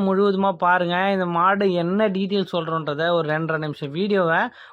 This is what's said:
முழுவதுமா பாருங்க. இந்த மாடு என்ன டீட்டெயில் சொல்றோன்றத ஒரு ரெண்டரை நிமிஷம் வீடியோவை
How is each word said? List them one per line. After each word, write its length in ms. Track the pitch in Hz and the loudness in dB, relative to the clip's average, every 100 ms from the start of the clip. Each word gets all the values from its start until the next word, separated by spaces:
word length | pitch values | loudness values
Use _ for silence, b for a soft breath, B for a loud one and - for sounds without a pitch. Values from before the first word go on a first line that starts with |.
| 190 | 2
முழுவதுமா 440 | 190 202 190 196 | 2 2 2 0
பாருங்க. 600 | 175 180 180 175 175 196 | 0 2 2 2 0 0
இந்த 140 | 196 175 | 0 0
மாடு 480 | 170 185 202 202 | 2 2 2 2
என்ன 340 | 175 170 202 220 | 0 0 0 0
டீட்டெயில் 440 | 190 196 202 185 | 0 -2 -2 -2
சொல்றோன்றத 600 | 180 160 160 151 147 170 | -4 -4 -4 -4 -2 0
ஒரு 180 | 170 151 | 0 0
ரெண்டரை 280 | 156 160 156 | -2 -2 -4
நிமிஷம் 340 | 156 143 143 | -6 -8 -8
வீடியோவை 480 | 156 202 196 165 170 240 B B | -4 0 0 2 2 0 B B